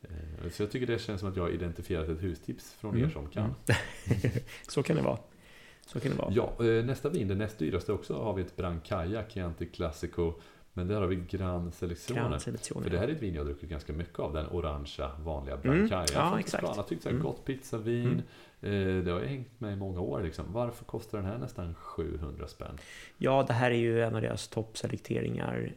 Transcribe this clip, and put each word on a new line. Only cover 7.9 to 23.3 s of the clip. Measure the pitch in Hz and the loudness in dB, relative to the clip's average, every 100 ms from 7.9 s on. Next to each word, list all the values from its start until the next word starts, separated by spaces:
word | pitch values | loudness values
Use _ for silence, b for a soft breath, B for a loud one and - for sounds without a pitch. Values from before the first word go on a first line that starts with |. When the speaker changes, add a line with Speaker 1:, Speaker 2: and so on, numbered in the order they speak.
Speaker 1:
också, | - - 139 | -2 0 -2
har | 113 | 0
vi | 95 | 0
ett | 90 - | -2 -2
Brancaia | 90 85 - 87 82 110 104 | -2 -2 -2 -2 0 -2 -4
Chianti | 98 87 82 85 | -4 -4 -4 -6
Classico. | - 82 - 82 - 85 80 B B B | -2 -4 -2 -4 0 0 0 B B B
Men | - 90 | -4 0
där | 107 | 2
har | 90 | 2
vi | 92 87 | 0 -2
Gran | 95 92 90 87 | -2 0 0 -2
Selezione. | - 87 85 - 120 | -4 -4 -4 -4 0
Speaker 2:
Gran | 120 - | 0 0
Selezione, | - 117 - - | -2 -6 -6 -4
Speaker 1:
För | - | 0
det | 87 | 2
här | |
Speaker 2:
ja. | 101 | 2
Speaker 1:
är | 156 | 0
ett | |
vin | 101 | -2
jag | 82 | -2
har | 73 | -2
druckit | 71 78 | -4 -6
ganska | 76 - | -6 -4
mycket | 76 82 - | -4 -4 -4
av. | 71 | -2
Den | 78 76 | -2 -2
orangea, | 90 80 73 71 - 69 71 | -2 0 -2 -6 -4 -6 -4
vanliga | 78 73 67 | -4 -4 -4
Speaker 2:
Mm. | 67 127 156 | 0 4 6
Speaker 1:
Brancaia. | 214 196 - | 6 4 2
Speaker 2:
Ja, | 143 160 | 4 4
Speaker 1:
Faktiskt | 214 - | 2 0
Speaker 2:
exakt. | - | 0
Speaker 1:
bra. | 170 202 | 0 -2
Jag | 196 | -2
tyckte | 165 | -2
så | - | 0
här, | 127 | 0
Speaker 2:
Mm. | 156 | 0
Speaker 1:
gott | - | -2
pizzavin. | - 131 - 113 110 120 127 170 - B B B | -4 -6 -4 -4 0 2 4 2 0 B B B
Speaker 2:
Mm. | 101 101 95 92 | 0 2 4 4
Speaker 1:
Eh, | |
det | 90 | 2
har | 87 | 0
ju | 127 | 0
hängt | 139 117 - | -4 -6 -6
med | 110 | -4
i | 98 | -2
många | 98 87 | -2 -2
år, | - - | 0 0
liksom. | 82 - 78 | -2 -4 -4
Varför | 107 120 - | -2 -2 -4
kostar | - - - 107 | -8 -8 -4 -2
den | 92 | -2
här | 117 | -2
nästan | - - 87 | -4 -4 -6
sjuhundra | 85 - - 80 78 76 76 73 | -6 -8 -4 -4 -2 -4 -6 -10
spänn? | - - - B B B - | -10 -10 -10 B B B 0
Speaker 2:
Ja, | 131 | 4